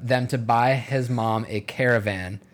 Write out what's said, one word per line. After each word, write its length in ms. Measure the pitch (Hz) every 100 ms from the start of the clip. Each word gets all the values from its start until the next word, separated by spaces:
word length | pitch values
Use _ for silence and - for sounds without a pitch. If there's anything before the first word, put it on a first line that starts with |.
them 260 | 120 127 123
to 100 | 127
buy 360 | 113 117 127
his 340 | 135 117 135 123
mom 360 | 123 113 110 113
a 120 | 107
caravan 800 | - - 127 117 104 95 92 104 -